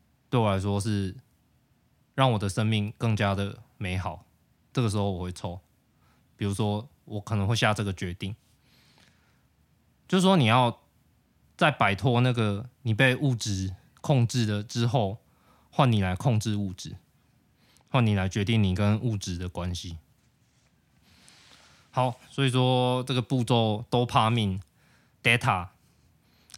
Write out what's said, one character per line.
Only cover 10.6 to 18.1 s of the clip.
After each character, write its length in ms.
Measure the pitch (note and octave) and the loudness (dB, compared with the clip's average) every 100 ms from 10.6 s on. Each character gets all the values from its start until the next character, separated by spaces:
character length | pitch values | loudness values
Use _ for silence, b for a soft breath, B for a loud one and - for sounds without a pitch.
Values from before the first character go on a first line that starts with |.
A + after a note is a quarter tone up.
| A#2+ - _ _ _ _ _ _ _ - | 2 -2 _ _ _ _ _ _ _ 0
在 140 | D#3+ | 0
摆 240 | - G#2 | 4 0
脱 260 | - C3+ A#2+ | 2 2 4
那 120 | B2+ | 2
个 360 | A#2+ G#2+ G2+ A#2+ _ | 2 -2 -2 -8 _
你 100 | A2+ | -4
被 220 | G#2+ C3 | 4 4
物 200 | B2+ C#3+ | 4 0
质 400 | A2+ G#2+ F#2+ F#2+ F#2 _ _ | -2 -4 -4 -4 -8 _ _
控 260 | - C3+ A#2 | 0 2 2
制 180 | B2+ G#2+ | 0 -2
了 160 | G#2 | -2
之 240 | G#2+ A#2+ A#2 | -6 -4 -2
后， 320 | A#2+ G2 G#2+ _ b b b b | 0 -2 -6 _ b b b b
换 200 | - C3 | 0 2
你 120 | G#2+ | 2
来 140 | F#2 F2+ | 0 0
控 220 | C#3+ A2 | 0 0
制 160 | A2 G2+ | 0 -4
物 160 | G2 | -4
质， 240 | F2+ - F#2 _ _ _ _ _ b b b b | -8 -14 -16 _ _ _ _ _ b b b b
换 160 | C3 | 0
你 120 | A2 | 2